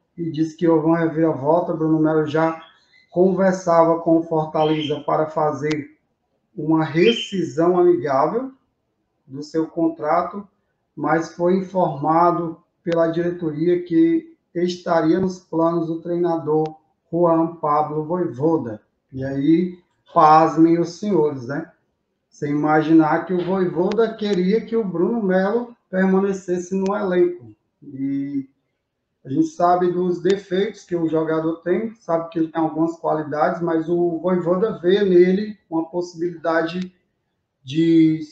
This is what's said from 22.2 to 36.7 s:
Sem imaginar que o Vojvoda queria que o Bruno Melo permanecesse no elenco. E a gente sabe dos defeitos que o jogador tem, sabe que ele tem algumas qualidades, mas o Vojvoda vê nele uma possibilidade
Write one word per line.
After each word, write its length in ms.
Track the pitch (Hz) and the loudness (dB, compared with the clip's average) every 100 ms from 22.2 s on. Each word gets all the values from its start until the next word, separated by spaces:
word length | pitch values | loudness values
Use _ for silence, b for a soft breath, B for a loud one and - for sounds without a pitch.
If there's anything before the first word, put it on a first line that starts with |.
| _ | _
Sem 200 | _ 147 | _ -4
imaginar 760 | 147 151 156 151 160 151 165 175 | -2 2 2 6 6 6 0 -2
que 80 | |
o 100 | 180 | -4
Vojvoda 680 | 165 190 175 147 190 214 220 | -2 0 0 0 0 0 0
queria 460 | - 208 185 180 220 | -2 -2 0 2 0
que 160 | 220 226 | 0 -4
o 80 | |
Bruno 380 | 196 165 196 240 | -2 -2 -2 0
Melo 540 | 190 185 196 233 240 - _ | 0 2 2 -2 -4 -14 _
permanecesse 840 | 185 190 190 202 185 - 180 - | 0 2 2 0 -2 -4 -6 -4
no 200 | 190 190 | -4 -4
elenco. 600 | 214 196 180 175 - 113 - _ _ | -2 0 2 2 -2 -14 -20 _ _
E 640 | - 131 139 139 139 143 135 _ _ _ _ _ _ _ | -16 -8 -4 -4 -4 -6 -8 _ _ _ _ _ _ _
a 60 | 139 | -6
gente 180 | 147 160 | -4 -4
sabe 420 | - 175 180 180 | -2 0 2 0
dos 300 | 175 180 165 | 0 -2 -2
defeitos 640 | 180 196 - 185 220 - | -2 -2 -2 -4 -4 -6
que 120 | - 170 | -8 -4
o 120 | 160 | -2
jogador 480 | 160 156 160 160 165 | -2 -2 -2 -2 -4
tem, 360 | 175 202 226 - | -4 -4 -4 -8
sabe 320 | - 165 160 | -4 -4 -2
que 80 | 165 | -4
ele 100 | 160 | -4
tem 120 | 165 | -2
algumas 360 | 156 151 165 - | -2 -2 -2 -2
qualidades, 640 | 156 156 147 151 175 170 | -4 -4 -4 -2 -2 -2
mas 280 | 170 160 156 | -2 -2 -2
o 300 | 175 175 165 | 0 0 -2
Vojvoda 600 | 180 180 165 185 220 - | -2 0 0 0 -2 -2
vê 240 | 175 208 | 0 2
nele 560 | 196 175 180 190 214 - _ | 4 6 6 2 -2 -10 _
uma 160 | 165 165 | -6 -4
possibilidade 1080 | 175 175 160 175 170 165 165 160 | -6 -8 -6 -6 -4 -2 0 -2